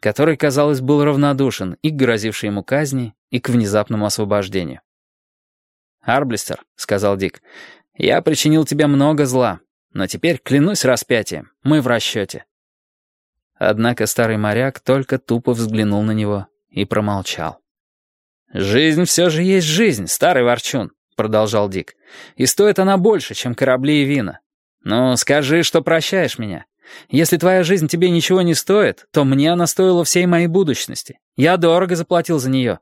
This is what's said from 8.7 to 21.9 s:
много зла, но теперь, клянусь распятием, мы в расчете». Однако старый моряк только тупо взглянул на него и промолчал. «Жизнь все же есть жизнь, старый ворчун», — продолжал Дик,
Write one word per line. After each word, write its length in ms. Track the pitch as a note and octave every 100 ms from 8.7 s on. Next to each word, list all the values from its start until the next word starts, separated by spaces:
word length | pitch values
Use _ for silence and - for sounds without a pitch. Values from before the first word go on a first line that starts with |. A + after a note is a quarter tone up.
| C#3+ D3+
много 400 | C#3+ C#3+ D3+ C#3+
зла, 340 | B2+ A#2+ F2 _ _ _
но 140 | - F#2+
теперь, 320 | - E3 D#3
клянусь 460 | - C3+ D#3 G#3
распятием, 680 | C3 A#2+ - A#2+ G#2 E2 - _
мы 200 | C3+ D3+
в 40 | B2
расчете». 580 | A#2 - A2+ F#2+ - - _ _ _ _ _ _ _ _ _ _ _
Однако 500 | - G#2+ A#2 A#2+ G#2+
старый 300 | - A2+ A2
моряк 440 | G#2+ G#2+ C3+ -
только 380 | - C3+ C3+ C3
тупо 340 | - A#2 A#2+
взглянул 500 | A#2 A2+ G#2+ G#2+ G2+
на 100 | G#2+
него 340 | G#2+ G#2 G#2 G2 _ _
и 140 | -
промолчал. 760 | G2+ G2+ G#2+ G2+ F2+ - D#2+ - _ _ _ _ _ _ _ _ _
«Жизнь 520 | - G2 A2 D#3 D#3
все 240 | F3 - F3
же 140 | D#3
есть 240 | F3+ F#3+ D#3
жизнь, 400 | D#3 A3+ B2 F2
старый 380 | - D#3 E3+
ворчун», — 480 | A#2+ A#2+ - C#3 G2+ _ _ -
продолжал 520 | A2 A2 G#2+ A2 G#2
Дик, 260 | F#2+ D#2+